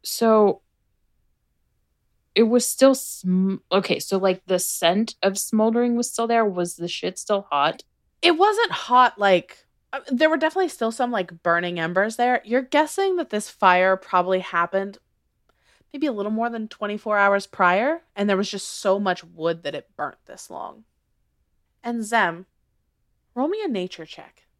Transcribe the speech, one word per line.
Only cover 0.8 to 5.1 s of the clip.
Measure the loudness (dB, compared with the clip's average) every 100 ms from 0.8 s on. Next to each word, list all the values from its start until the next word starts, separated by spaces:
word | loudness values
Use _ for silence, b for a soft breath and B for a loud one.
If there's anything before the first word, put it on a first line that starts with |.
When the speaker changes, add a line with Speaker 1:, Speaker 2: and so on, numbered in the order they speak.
| _ _ _ _ _ _ _ _ _ _ _ _ _ _ _
Speaker 1:
it | 0
was | 2 2 0
still | 4 4
sm-, | 4 -4 -8 -2 0 0 -4 _
okay, | -2 0 -4
so, | -2 -2
like, | 0 -2
the | -2 -2
scent | -2 -2 0 0 -2